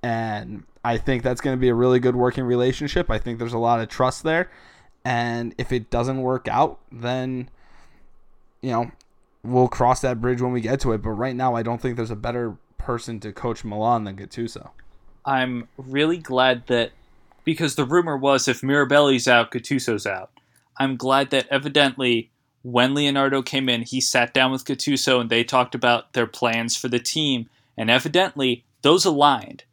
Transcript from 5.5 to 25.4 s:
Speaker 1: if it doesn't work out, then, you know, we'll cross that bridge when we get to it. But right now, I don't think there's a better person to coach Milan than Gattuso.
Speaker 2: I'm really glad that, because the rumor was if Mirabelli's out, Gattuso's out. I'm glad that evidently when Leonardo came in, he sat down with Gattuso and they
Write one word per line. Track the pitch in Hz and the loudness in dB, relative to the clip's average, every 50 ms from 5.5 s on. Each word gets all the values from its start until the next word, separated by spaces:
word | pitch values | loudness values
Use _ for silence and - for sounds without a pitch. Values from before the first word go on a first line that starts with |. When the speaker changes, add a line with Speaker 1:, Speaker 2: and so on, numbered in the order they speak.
| - - | -6 -8
Speaker 1:
if | 127 - | -6 -4
it | 131 123 107 - | -4 -4 -4 -2
doesn't | - 120 117 127 135 131 127 | -4 -2 -2 -2 -4 -4 -2
work | 127 131 127 - - | -2 -2 -4 -4 -2
out, | 110 117 147 - - - - - | 0 2 2 0 0 -8 -20 -20
then, | - 123 117 120 127 127 127 131 131 127 123 127 - _ - - - - - - - _ - - - - - - - - _ _ _ _ | -18 -10 -6 -6 -4 -4 -4 -6 -6 -8 -10 -12 -16 _ -20 -20 -20 -20 -20 -20 -20 _ -20 -20 -20 -20 -20 -20 -20 -20 _ _ _ _
you | - 131 120 | -6 -4 -2
know, | 113 120 - - _ _ _ _ _ _ _ _ _ _ | -2 -2 -4 -8 _ _ _ _ _ _ _ _ _ _
we'll | 113 123 127 127 123 | -2 2 2 2 2
cross | - - 131 120 127 - | 2 0 2 2 2 2
that | - 131 123 113 | 0 -4 -4 -2
bridge | 113 123 127 120 | -2 -2 -2 0
when | 127 127 123 | -2 -2 -2
we | 123 | -2
get | 110 110 131 139 | -2 -2 -2 0
to | - 131 113 | 0 0 -2
it. | 107 95 | -2 -2
But | 110 | -6
right | 110 101 120 131 131 | -4 -4 -4 -4 -4
now, | 123 127 127 120 | -2 -2 0 0
I | 117 113 | 0 -2
don't | 117 117 117 | -4 -4 -4
think | - 131 120 | -4 -6 -4
there's | 120 117 110 | -4 -6 -6
a | 117 | -6
better | 104 110 120 120 123 120 117 104 - _ _ _ - | -6 -6 -6 -4 -4 -4 -6 -6 -10 _ _ _ -10
person | - - 120 117 - - 117 107 | -6 -6 -6 -6 -6 -10 -12 -10
to | 98 107 98 | -10 -12 -14
coach | - - 120 113 - - | -8 -6 -6 -6 -6 -8
Milan | 113 104 107 107 117 120 117 107 | -8 -6 -2 0 0 0 0 -2
than | 101 95 | -6 -10
Gattuso. | 95 101 95 - - 117 110 - - - - - - - - - - _ - - _ _ | -12 -16 -16 -10 -8 -8 -8 -8 -12 -18 -18 -20 -20 -20 -20 -20 -20 _ -20 -20 _ _
Speaker 2:
I'm | 139 139 131 127 127 127 120 117 - _ | -2 0 0 0 -2 -4 -8 -10 -12 _
really | - 135 131 131 139 147 156 170 180 | -18 -16 -6 -2 0 0 0 0 -2
glad | 160 - 131 127 131 131 127 120 120 | -4 -4 0 2 4 4 4 0 0
that, | - 123 120 117 - - _ _ _ _ _ _ _ _ _ _ | -2 0 0 0 -2 -6 _ _ _ _ _ _ _ _ _ _
because | - 160 - - 131 131 | -4 -2 0 -2 -2 0
the | - 143 | -2 -2
rumor | 123 147 175 175 165 147 | 2 2 2 2 2 -2
was | 135 131 139 139 131 - - | 0 2 4 4 4 2 0
if | 123 - - | -2 -2 0
Mirabelli's | 131 139 147 143 127 139 147 147 143 135 123 113 135 | 0 2 2 4 6 6 6 6 6 4 2 4 6
out, | 123 120 117 - - | 6 6 4 2 -4
Gattuso's | 117 110 - 143 131 - - 113 104 - | -10 -6 -2 -4 -2 0 -2 -2 -2 -2
out. | 104 98 92 95 - _ _ _ _ _ _ _ _ _ - | -4 -6 -6 -8 -14 _ _ _ _ _ _ _ _ _ -2
I'm | 139 135 135 | -2 -2 -2
glad | 123 127 131 131 135 143 131 | -4 0 2 2 2 2 2
that | - 135 123 - | 0 -2 0 0
evidently | 139 135 139 147 139 151 143 135 127 - 135 123 120 113 110 _ _ _ _ _ _ _ _ | -2 -2 -2 0 2 4 4 4 2 0 0 2 2 0 0 _ _ _ _ _ _ _ _
when | 123 120 120 123 131 139 | -2 2 2 4 4 2
Leonardo | 143 147 143 139 139 139 139 139 135 127 | 2 0 2 2 2 2 2 0 -2 -4
came | - - 135 135 127 | -2 -4 -2 0 0
in, | 120 117 117 | 0 -2 -2
he | - - 131 | -4 -4 -4
sat | 123 - - 127 120 117 _ | -2 0 2 2 0 2 _
down | 135 131 131 131 | 2 2 2 2
with | 131 - | -2 -4
Gattuso | - 139 127 - - 143 131 - - 131 127 | -6 -6 -4 -2 -2 0 0 2 2 2 2
and | 120 113 | 2 2
they | 113 117 | 2 0